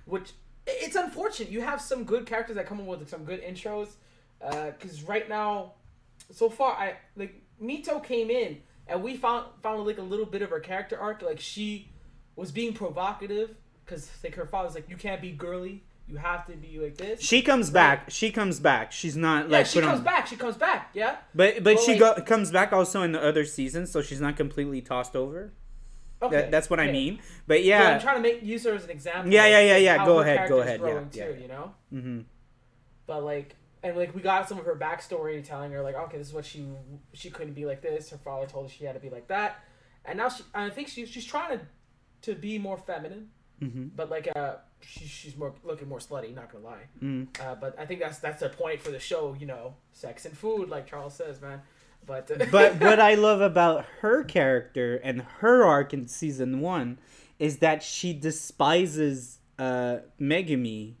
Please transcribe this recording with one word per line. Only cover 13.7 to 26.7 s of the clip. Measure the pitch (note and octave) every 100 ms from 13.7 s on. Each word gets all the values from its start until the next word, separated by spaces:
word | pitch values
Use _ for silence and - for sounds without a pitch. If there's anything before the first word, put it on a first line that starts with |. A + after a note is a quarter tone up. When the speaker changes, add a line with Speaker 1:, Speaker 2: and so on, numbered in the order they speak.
| _ -
Speaker 1:
'cause, | E3 - -
like, | E3
her | F3
father's | D3+ F#3+ F3+
like, | D#3 D3+
"You | F3+
can't | G3+ F#3+
be | F#3
girly. | D3 F3 F3+ F#3 G3+ _ _ -
You | C#3+
have | E3+ F3 -
to |
be | D#3 C#3+ D#3
like | D3+ C#3+
this." | G3 A3+
Speaker 2:
She | - B3
comes | C4 C4 E3+
Speaker 1:
Right? |
Speaker 2:
back. | F3 D3+ C#3 -
She | - A3
comes | A3 G3 C#3+
back. | D3 B2 A2
She's | - E3 D3
not, | D#3+ D3+ D#3
Speaker 1:
Yeah, | D3
Speaker 2:
like, |
Speaker 1:
she | - E3+
Speaker 2:
put | D#3
Speaker 1:
comes | -
Speaker 2:
on |
Speaker 1:
back. | C#4+ F4 -
She |
comes | A#3 A#3+ G#3
back, | E4 D4 -
yeah. | G3 A#3 D4 -
Speaker 2:
But, | D#3+ G3
but | G#3+ G3
Speaker 1:
But, | G#3+
Speaker 2:
she | A#3
Speaker 1:
like | G#3+ A3+ F#3
Speaker 2:
go-, |
comes | - A3 F3+
back | F3+ G3+
also | F#3+ F3+ G3
in | F3
the | D#3+
other | D3 D3+
season, | D3 - C3 D#3 F3+
so | D#3
she's | C#3+ C#3
not | D3 D3
completely | C#3 C#3+ C#3+ C3+
tossed | B2 B2+ B2
over. | C3+ C3+ E3 G#3 - - - - - - -
Speaker 1:
Okay, | B3
Speaker 2:
That, | D3 -
that's | D#3
what | -